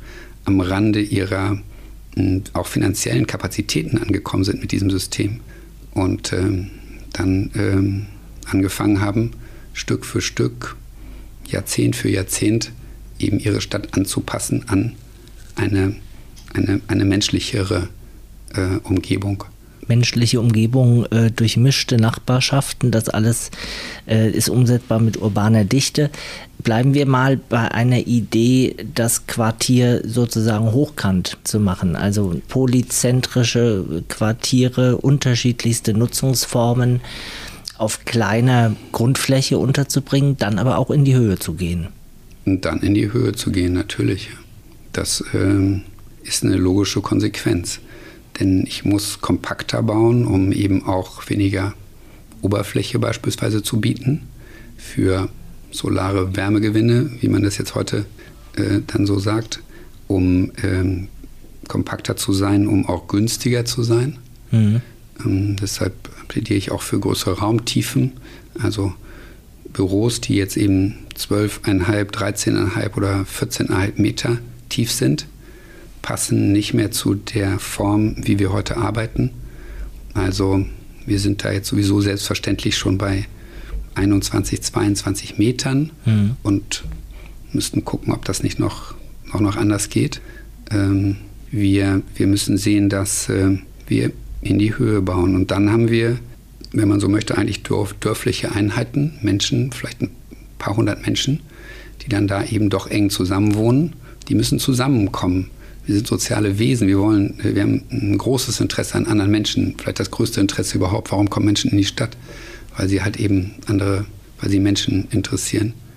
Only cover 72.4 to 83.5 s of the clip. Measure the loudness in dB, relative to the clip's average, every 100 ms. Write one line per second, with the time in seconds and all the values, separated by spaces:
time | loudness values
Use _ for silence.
72.4 | 0 2 0 0 -4 -2 0 0 -2 -4
73.4 | -6 -2 -2 0 -2 0 0 0 -2 -2
74.4 | -4 -18 -8 -4 -2 0 0 0 -4 -16
75.4 | -20 -20 -20 -20 -20 -14 -8 -4 0 2
76.4 | 4 2 2 0 0 -2 0 -2 -2 -2
77.4 | 0 -2 -4 -2 0 2 2 0 0 2
78.4 | 2 0 -2 -2 -2 -2 -4 -2 -2 -2
79.4 | -14 -14 -14 -12 -12 -12 -8 -2 -2 0
80.4 | 2 2 0 -6 -16 -14 -2 0 0 0
81.4 | -2 -2 0 0 2 4 2 0 -2 -4
82.4 | -2 -2 0 -2 0 0 0 -2 -4 -12
83.4 | -16